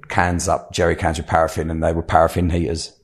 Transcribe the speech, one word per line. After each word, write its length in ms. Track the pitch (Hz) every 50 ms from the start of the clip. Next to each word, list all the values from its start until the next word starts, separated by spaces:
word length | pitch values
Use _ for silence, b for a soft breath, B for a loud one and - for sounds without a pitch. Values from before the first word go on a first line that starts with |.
| -
cans 400 | - - 95 90 87 87 85 85
up, 240 | 95 78 67 - -
jerry 240 | - - 87 85 85
cans 220 | - 92 85 76
with 100 | 80 78
paraffin, 420 | - 82 80 80 80 - - 76 82
and 140 | 82 80 80
they 100 | 80 82
were 80 | 82
paraffin 480 | 82 - - 82 82 82 - 90 90 85
heaters. 420 | 85 85 82 - 82 80 - - - _